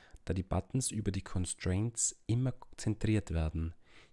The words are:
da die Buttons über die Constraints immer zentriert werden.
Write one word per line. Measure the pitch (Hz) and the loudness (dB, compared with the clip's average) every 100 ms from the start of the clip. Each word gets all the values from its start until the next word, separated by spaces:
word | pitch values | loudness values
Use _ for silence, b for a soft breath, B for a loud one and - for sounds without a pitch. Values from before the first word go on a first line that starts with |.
| B B | B B
da | - | -4
die | 95 | -4
Buttons | - 90 - 135 - | 0 -2 0 -2 -2
über | 104 107 | -2 -2
die | 92 | -2
Constraints | - 95 90 - 92 92 117 - - - - | -2 -2 -2 -2 0 2 0 0 -2 -2 0
immer | 117 131 - - - | 2 2 -2 -10 -4
zentriert | - 104 107 107 - | -2 2 4 2 2
werden. | 82 80 80 80 - B B B | 0 0 0 -4 -6 B B B